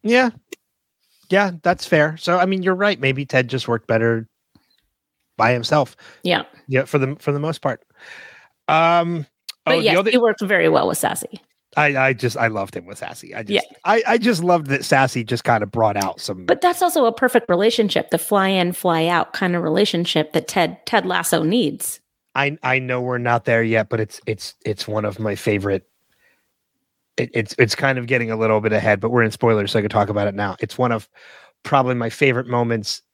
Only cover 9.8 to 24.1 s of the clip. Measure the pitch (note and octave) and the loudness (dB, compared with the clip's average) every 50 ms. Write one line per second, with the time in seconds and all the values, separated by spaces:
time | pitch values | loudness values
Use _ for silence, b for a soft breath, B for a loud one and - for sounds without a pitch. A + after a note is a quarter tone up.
9.8 | F3+ A3 F3+ F#3 G3 A3+ - B3 A#3 A3+ A3 - G#3+ F#3+ G#3 F3+ E3 D#3+ D#3+ D3 | 2 2 2 2 2 2 2 2 2 2 0 -2 -2 0 0 2 4 4 4 2
10.8 | D3+ F#3 F3 - - - - - - - - - _ _ _ _ _ _ _ D3+ | 2 0 -2 -2 -2 -4 -4 -4 -10 -12 -16 -18 _ _ _ _ _ _ _ 0
11.8 | D3+ D3 C#3 C3 C3 C3+ C3 A2 - B2 A2 - A#2 A2+ A2 G#2 G2 F#2+ - G#2 | 0 2 2 2 2 0 0 0 -2 -4 -2 0 -2 -2 0 -2 -6 -6 -8 -12
12.8 | F2 F2+ G2+ - - - - - - E2+ - - - G3+ G3+ - - - - - | -12 -12 -14 -14 -14 -14 -14 -16 -18 -14 -14 -12 -8 -2 -2 -2 -2 -4 -16 -8
13.8 | _ E3+ G#3 A#3 A3 A#3+ A3+ A#3+ G3+ B3 A3+ D#3+ E3+ F3 F3 E3+ D3+ C#3 C#3 C3+ | _ 2 2 2 2 2 0 2 2 2 2 2 2 2 2 2 2 0 -2 -2
14.8 | - - D3 C3+ C3+ C3 - B2+ A2+ G#2+ B2 A2+ - - A#2+ A2 G#2 G2 - A#2 | 2 2 4 4 4 4 0 -4 -4 -2 -4 -2 2 2 2 2 0 -2 0 2
15.8 | A2+ G#2+ G2+ G2+ G2 F#2+ E2+ - - - G2 F2+ F2+ F2 - - - F4 F4 F4+ | 2 2 2 0 -2 -2 -4 -8 -10 -10 -10 -8 0 0 0 2 2 0 0 0
16.8 | F#4 F4 F4 E4 C4 A3+ A3+ - C4 B3 - A#3+ - - F3+ F3 G3+ A3 A#3 - | -2 0 2 2 2 2 2 0 -2 2 2 0 2 2 0 2 2 2 2 2
17.8 | A3 G3 - - - - - A3 - - G#3 G3+ F#3+ F#3+ G3 F#3 F3 F3 F3 - | 0 0 0 -2 -2 0 -2 -4 0 0 2 2 2 2 2 0 0 -2 -2 -2
18.8 | - F3+ E3 D#3+ D#3+ E3+ F3 E3 - - - - F#3+ F3+ F3 F3 E3 D#3+ D#3 - | 0 0 2 2 2 2 2 0 0 -2 -4 -4 -2 -2 0 -2 -2 0 2 2
19.8 | G#3 - - E3+ F3 - - D#3+ D#3 D#3 - E3+ D#3 - - G3 E3+ - - - | 0 0 0 -2 -2 0 0 0 -2 0 -2 -4 -4 0 0 0 0 0 -2 -8
20.8 | _ - - G#3+ F3+ F#3 F3+ F3+ E3+ - - D#3+ D#3 D#3 G3 B3 E3+ D3 C#3 - | _ 0 0 0 0 0 -2 -2 0 0 0 0 0 2 2 2 0 0 -2 -6
21.8 | - - - - _ _ _ _ _ _ _ C3+ C#3+ C#3+ D3 - - B2+ C3 C3 | -8 -10 -10 -12 _ _ _ _ _ _ _ -2 -2 -2 -2 -4 -2 -2 0 0
22.8 | C3 B2+ B2+ B2 B2 B2 B2+ B2 A#2+ B2 A#2+ A#2 - - A#2 A2+ A#2 A2+ A2 A2 | 0 -2 -4 -2 -2 -2 -4 -2 0 0 0 0 2 2 2 2 2 2 2 0
23.8 | G#2+ - - A2+ G#2+ G#2 | 0 0 -2 -4 -4 -6